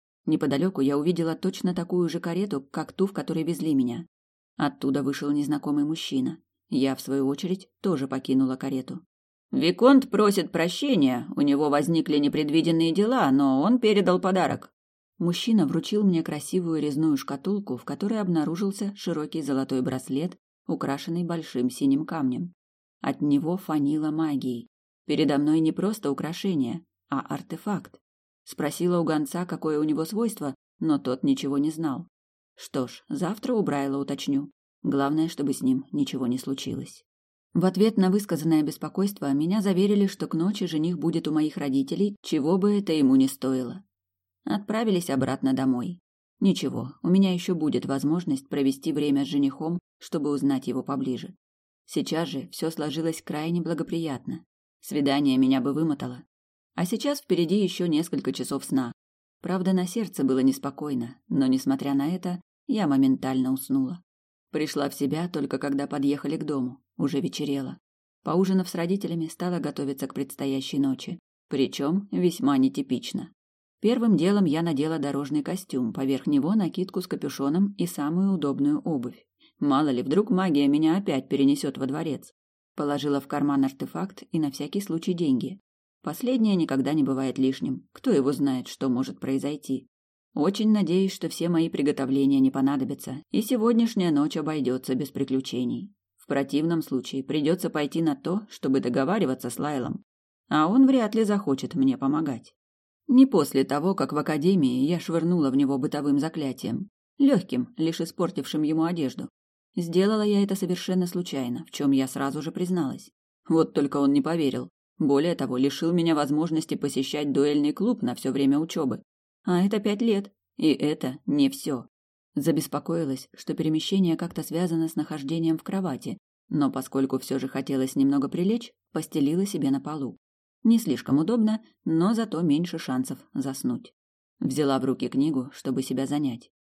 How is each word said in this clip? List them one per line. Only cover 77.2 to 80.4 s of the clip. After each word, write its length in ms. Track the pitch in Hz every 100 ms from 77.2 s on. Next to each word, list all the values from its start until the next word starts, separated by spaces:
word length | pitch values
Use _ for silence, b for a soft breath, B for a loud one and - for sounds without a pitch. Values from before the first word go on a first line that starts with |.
| 143 135 139 170 202 202
и 80 | 175
самую 460 | - 143 175 196
удобную 480 | 185 143 135 143 147
обувь. 440 | - 147 120 - _ _ b -
Мало 320 | 143 135 151
ли, 120 | 123
вдруг 280 | 123 165 208
магия 380 | 180